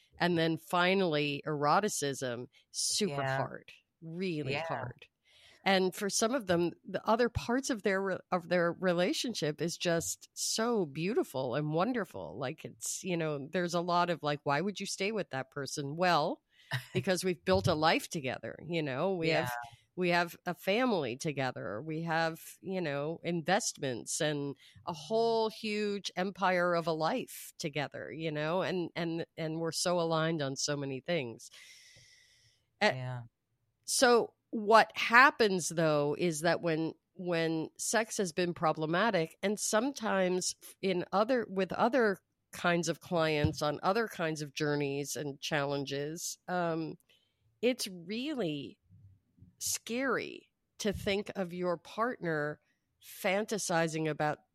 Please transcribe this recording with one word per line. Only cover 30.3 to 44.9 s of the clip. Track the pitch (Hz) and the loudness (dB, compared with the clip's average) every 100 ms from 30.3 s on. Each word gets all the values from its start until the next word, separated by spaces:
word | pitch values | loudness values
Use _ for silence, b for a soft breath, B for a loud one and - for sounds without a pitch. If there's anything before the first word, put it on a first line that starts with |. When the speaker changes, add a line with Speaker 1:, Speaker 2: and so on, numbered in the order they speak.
| 165 | 0
Speaker 1:
on | 135 135 | -2 -2
so | - 143 | -2 -2
many | 139 131 | -2 -4
things. | - 170 120 113 - B B B B B B B B B B B B - | -2 -2 -2 -8 -16 B B B B B B B B B B B B 0
Uh, | 208 | 0
Speaker 2:
Yeah. | 131 127 123 117 _ _ _ _ _ - | 0 -6 -8 -12 _ _ _ _ _ -4
Speaker 1:
so | - 247 240 - _ _ | 4 6 6 4 _ _
what | 226 208 220 - - | -2 6 8 8 2
happens, | - 233 277 - 220 185 151 | 4 8 8 6 4 4 0
though, | 165 160 147 147 147 | 2 4 4 2 0
is | 175 151 | 0 0
that | 165 165 | 0 2
when, | 170 156 160 - _ - | 0 0 -2 -4 _ -8
when | 180 165 160 160 156 - | -2 0 2 0 -4 -6
sex | - 220 226 - | -2 0 0 -2
has | 185 | -2
been | 170 175 | 0 -2
problematic, | 165 165 156 156 170 226 190 160 - | 0 0 0 0 2 2 2 0 -2
and | 196 208 | -4 -2
sometimes | - 214 262 269 220 190 180 185 - - | 0 0 0 -2 0 2 2 0 -2 -6
f-, | - - | -14 -6
in | 190 180 - | -2 -2 0
other, | 190 220 254 - | 0 2 0 -2
with | 190 185 | -2 -2
other | - 233 262 220 190 _ _ _ | 0 2 4 2 2 _ _ _
kinds | - 175 175 165 | -2 0 2 0
of | 165 | -4
clients | - 175 160 151 147 135 | -2 2 2 4 2 2
on | 151 147 | -2 0
other | 180 202 220 | 0 0 0
kinds | - 165 156 | -2 -4 -4
of | 151 | -6
journeys | - 151 147 139 | -2 0 0 0